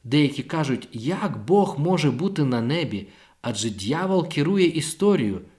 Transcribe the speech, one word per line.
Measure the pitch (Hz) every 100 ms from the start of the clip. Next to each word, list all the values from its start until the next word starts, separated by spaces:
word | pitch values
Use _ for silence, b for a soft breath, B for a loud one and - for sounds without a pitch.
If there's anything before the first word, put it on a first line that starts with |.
Деякі | 117 147 143 -
кажуть: | - 165 139 123 -
«Як | 117 123 185 202 117 104
Бог | 196 190 143
може | 160 180 147
бути | 120 196 196
на | 139 120
небі? | 117 165 135 101 98 B B B
Адже | 120 110 113
дьявол | 98 101 156 185 185 165
керує | - 147 196 175
історією». | 160 - - 202 185 107 92 -